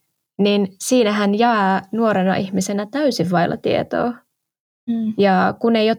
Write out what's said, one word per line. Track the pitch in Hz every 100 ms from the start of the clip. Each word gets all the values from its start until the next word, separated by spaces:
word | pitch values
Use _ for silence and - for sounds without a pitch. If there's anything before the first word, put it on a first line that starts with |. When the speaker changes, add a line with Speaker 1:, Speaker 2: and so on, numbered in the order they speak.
| _ _ _ -
Speaker 1:
niin | 202 202 196 -
siinähän | - 254 214 208 202
jää | 208 240 220 190 190 -
nuorena | 220 226 190 185
ihmisenä | 185 196 196 190 202 208
täysin | 277 294 247 175
vailla | 175 170 233
tietoa. | - - - - 240 240 _ _ _ _ _ _ -
Speaker 2:
Mm. | 233 220 214
Speaker 1:
Ja | 196 185 190 208
kun | 233 226
ei |
ole | 214